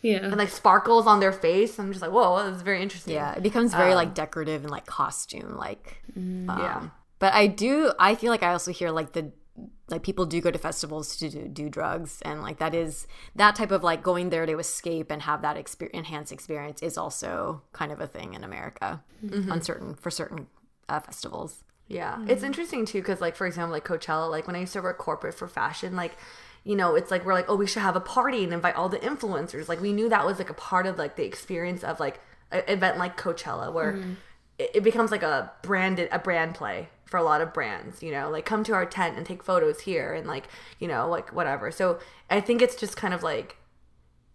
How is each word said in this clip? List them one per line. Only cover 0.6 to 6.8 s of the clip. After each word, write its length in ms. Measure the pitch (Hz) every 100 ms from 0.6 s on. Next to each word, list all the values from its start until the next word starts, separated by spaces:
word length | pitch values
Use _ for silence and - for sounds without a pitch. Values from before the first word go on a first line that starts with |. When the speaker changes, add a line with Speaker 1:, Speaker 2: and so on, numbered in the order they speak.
| 214 196 233 233 220
Speaker 2:
on 120 | 208
their 140 | 190
face. 460 | 190 165 185 220 220
I'm 120 | 196
just 120 | 196
like, 80 | 170
"Whoa, 340 | 214 196 180 202
this 120 | 185
is 40 |
very 200 | 180 190
interesting." 320 | 196 185 - 151
Speaker 3:
Yeah, 180 | 151
it 80 | -
becomes 320 | 190 233 233
very, 180 | 175 180
Speaker 2:
Um, 40 | 185
Speaker 3:
like, 180 | 165
decorative 480 | 165 156 160 156 151
and, 80 | 147
like, 140 | 143 -
costume, 720 | - 139 - - - - -
like, 460 | - - - - - -
Speaker 1:
Mm. 300 | 185 185 180
Speaker 3:
um, 100 | 175
Speaker 2:
Yeah. 220 | 90 -